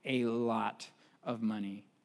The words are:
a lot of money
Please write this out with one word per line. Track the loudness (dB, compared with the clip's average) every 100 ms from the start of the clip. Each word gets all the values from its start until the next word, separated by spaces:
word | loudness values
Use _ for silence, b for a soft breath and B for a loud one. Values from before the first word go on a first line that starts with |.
a | 2 2 2
lot | 2 2 2 0 -4 -16 -20 B B
of | -8 -2
money | -2 -2 -4 -6 -14 _